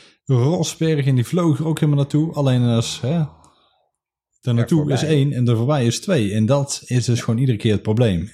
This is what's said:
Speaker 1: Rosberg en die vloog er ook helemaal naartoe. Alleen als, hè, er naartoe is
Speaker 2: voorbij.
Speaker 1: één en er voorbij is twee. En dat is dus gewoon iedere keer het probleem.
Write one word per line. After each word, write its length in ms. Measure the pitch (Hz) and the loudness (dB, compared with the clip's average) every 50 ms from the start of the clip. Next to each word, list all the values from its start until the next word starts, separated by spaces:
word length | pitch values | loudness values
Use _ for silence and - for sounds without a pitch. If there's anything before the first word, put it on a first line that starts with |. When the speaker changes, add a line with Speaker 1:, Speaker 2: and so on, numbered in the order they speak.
| - - _ _ _ | -20 -20 _ _ _
Speaker 1:
Rosberg 800 | - 135 120 120 139 175 185 165 - - - 165 160 160 143 135 | 0 2 2 2 2 0 0 -2 -4 -4 -2 -2 0 0 0 0
en 100 | 139 135 | 2 2
die 100 | 127 117 - | 0 0 0
vloog 320 | - 180 175 165 143 123 | 0 0 2 0 0 0
er 80 | 160 160 | -2 -2
ook 120 | 160 - | -2 0
helemaal 200 | 165 151 147 143 | 0 0 2 0
naartoe. 340 | 139 139 - 147 156 160 - | 0 0 0 0 -2 -2 -2
Alleen 300 | 151 143 135 127 123 123 | -2 0 0 2 2 2
als, 360 | 120 117 113 113 - - - | 2 0 0 -2 -4 -6 -6
hè, 80 | - 120 160 170 151 - - - - _ _ _ _ _ _ _ _ _ _ _ _ _ _ _ _ _ _ _ | -6 -4 -2 -2 -2 -4 -6 -14 -20 _ _ _ _ _ _ _ _ _ _ _ _ _ _ _ _ _ _ _
er 120 | _ 127 120 | _ -2 0
naartoe 380 | 117 117 - 175 156 147 147 | 0 0 2 0 0 2 0
is 80 | 139 123 | 0 0
Speaker 2:
voorbij. 160 | 151 151 160 143 | 0 0 2 2
Speaker 1:
één 160 | 135 147 135 | 2 0 0
en 140 | 123 123 120 | 0 0 2
er 80 | 120 110 | 2 2
voorbij 280 | 117 127 151 143 120 | 0 0 0 0 0
is 140 | 117 110 - | 0 0 -2
twee. 340 | - 196 190 147 107 98 101 | -2 -2 0 0 0 0 0
En 120 | 110 110 | 0 2
dat 360 | 107 135 143 139 - - - - | 2 2 0 0 -4 -6 -10 -6
is 200 | - 123 123 117 | -2 -2 0 0
dus 160 | - 120 113 | 0 0 0
gewoon 180 | - - 113 113 | 0 -2 -2 0
iedere 180 | 139 131 117 101 | 0 0 0 0
keer 140 | - 117 | 0 0
het 100 | 104 98 | 0 0
probleem. 480 | - 107 107 113 127 113 95 85 80 - | 0 0 0 2 2 2 2 0 -4 -6